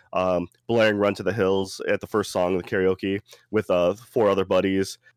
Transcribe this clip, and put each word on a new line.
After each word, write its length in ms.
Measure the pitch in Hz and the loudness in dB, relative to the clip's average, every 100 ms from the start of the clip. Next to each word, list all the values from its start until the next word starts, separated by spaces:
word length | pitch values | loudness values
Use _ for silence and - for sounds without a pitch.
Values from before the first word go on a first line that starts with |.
| _ | _
um, 340 | 95 92 90 87 _ - | -4 0 0 -4 _ -2
"Blaring 300 | 117 110 104 | 2 2 2
Run 160 | 101 101 | 0 0
to 80 | |
the 100 | 98 | -2
Hills" 480 | 113 95 98 95 - - | 0 0 0 -2 -6 -4
at 140 | 101 | -4
the 60 | - | -2
first 240 | 110 98 | -4 -2
song 240 | 98 90 92 | -2 0 -2
of 80 | |
the 40 | 87 | -2
karaoke 500 | 104 92 92 98 98 - - _ | 0 0 0 -4 -6 -8 -20 _
with, 180 | 107 - | -4 0
uh, 240 | 90 87 | 2 2
four 360 | 104 123 - 104 | 0 -4 0 2
other 140 | 98 95 | 2 2
buddies, 520 | 95 95 95 95 - _ | 0 2 0 -2 -8 _